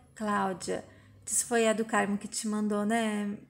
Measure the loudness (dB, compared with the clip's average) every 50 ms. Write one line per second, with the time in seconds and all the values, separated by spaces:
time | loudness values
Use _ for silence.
0 | -20 -20 -10 -6 -4 -2 0 0 0 0 -2 -4 -4 -4 -4 -4 -6 -10 -18 -20
1 | -20 -20 -20 -16 -8 -2 0 0 0 2 2 4 4 4 4 2 0 2 2 2
2 | 2 2 0 -2 -4 -6 -8 -6 -4 -2 -2 0 0 0 0 0 0 2 2 2
3 | 2 0 0 -2 -2 -4 -6 -8 -12